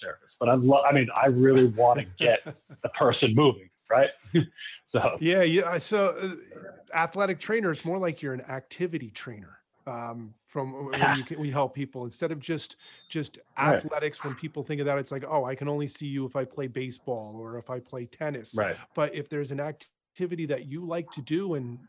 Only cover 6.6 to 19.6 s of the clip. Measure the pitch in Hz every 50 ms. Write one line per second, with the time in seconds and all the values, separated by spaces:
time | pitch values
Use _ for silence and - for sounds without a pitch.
6.6 | - - - - - - - 165 165 165 - 190 202 196 190 151 - - 220 233
7.6 | 202 180 156 - - 165 175 190 185 170 156 - - 139 131 127 - - 131 131
8.6 | - - - - 180 180 165 151 127 110 - - - 135 117 104 95 80 - _
9.6 | _ _ _ _ _ 135 123 117 117 117 117 120 113 107 110 _ _ _ - 147
10.6 | 135 131 131 135 139 135 139 139 139 - - 135 127 - 160 151 151 143 131 143
11.6 | 139 127 - 139 139 135 - 131 123 120 - - 170 160 165 151 127 - 165 147
12.6 | - - - - - - - - _ - - 160 147 - - - - _ _ -
13.6 | 139 147 143 - - 151 156 151 151 151 143 - - 147 131 - - 151 - 151
14.6 | 131 - 156 143 143 143 139 139 135 - 143 139 127 139 156 151 131 123 135 131
15.6 | 139 147 147 147 147 139 - - 151 143 139 139 135 127 - 143 131 131 - 151
16.6 | 139 131 117 127 131 131 - - _ - 123 113 107 107 107 113 113 113 117 120
17.6 | 117 - 131 123 117 _ - 131 120 117 - - 160 151 143 127 107 - - 110
18.6 | 104 95 82 - - - _ 165 151 147 - 151 143 - 160 147 143 123 139 139